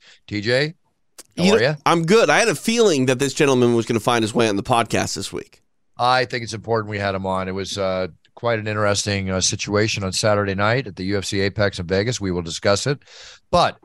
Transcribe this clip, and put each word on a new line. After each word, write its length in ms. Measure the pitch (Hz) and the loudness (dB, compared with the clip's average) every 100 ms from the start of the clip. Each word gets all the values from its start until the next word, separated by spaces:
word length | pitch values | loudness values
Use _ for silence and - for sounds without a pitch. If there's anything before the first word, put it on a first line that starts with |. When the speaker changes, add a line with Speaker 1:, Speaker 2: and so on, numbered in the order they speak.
| - - - | -20 -20 -10
Speaker 1:
T 140 | 104 | -6
J, 320 | 107 127 156 - _ _ _ - - - | 0 0 0 -8 _ _ _ -20 -14 0
how 80 | |
Speaker 2:
You 80 | 185 | 2
Speaker 1:
are 40 | 214 | 4
Speaker 2:
know, 40 | |
Speaker 1:
ya? 120 | 131 151 | 2 0
Speaker 2:
I'm 220 | 147 170 165 | 2 2 4
good. 240 | 220 160 | 4 6
I 80 | 160 | 4
had 100 | 226 | 2
a 60 | |
feeling 500 | 151 - 233 214 143 | 0 0 4 4 4
that 140 | 131 127 | 2 2
this 160 | 139 | 0
gentleman 400 | - 143 127 120 | 2 4 4 4
was 100 | 117 | 2
gonna 160 | 113 113 | 0 0
find 220 | 123 117 | 0 0
his 100 | 107 | 0
way 160 | 120 113 | 2 2
on 80 | 101 | 0
the 60 | |
podcast 520 | 92 117 113 98 98 | 0 0 0 -2 -2
this 160 | - - | -6 -8
week. 300 | - - _ _ _ _ - | -10 -14 _ _ _ _ -4
Speaker 1:
I 260 | 123 127 | 0 0
think 180 | 123 123 | 0 -4
it's 120 | 113 | -8
important 340 | 110 110 113 104 | -8 -2 -2 -2
we 100 | 104 | -4
had 160 | 101 | -2
him 120 | 95 95 | -2 -2
on. 220 | 92 92 | -4 -4
It 40 | |
was, 240 | 95 92 98 | -6 -6 -4
uh, 300 | 95 92 92 - _ | -2 -2 -4 -8 _
quite 240 | - 117 113 | -6 -2 -2
an 80 | 107 | -2
interesting, 600 | 107 104 104 107 98 95 | 0 0 0 0 -2 -2
uh, 140 | 92 | -2
situation 640 | - 107 - 101 110 - | -2 -2 -2 0 0 -2
on 80 | 95 | -4
Saturday 400 | - 110 104 98 | -2 2 2 0
night 320 | 95 104 123 104 | 0 0 0 -4
at 100 | 85 | -8
the 80 | |
U 140 | 92 101 | -4 -4
F 80 | - | -4
C 140 | 98 | -2
Apex 380 | 98 107 101 - | -2 0 -2 -2
in 80 | 87 | -2
Vegas. 320 | 95 113 120 | 0 0 -2
We 120 | 98 | -4
will 100 | 87 | -4
discuss 460 | 82 - 104 101 131 | -6 -4 0 0 0
it. 140 | 143 - - - - - | -4 -8 -20 -20 -20 -2
But 260 | 175 131 - | 0 0 -2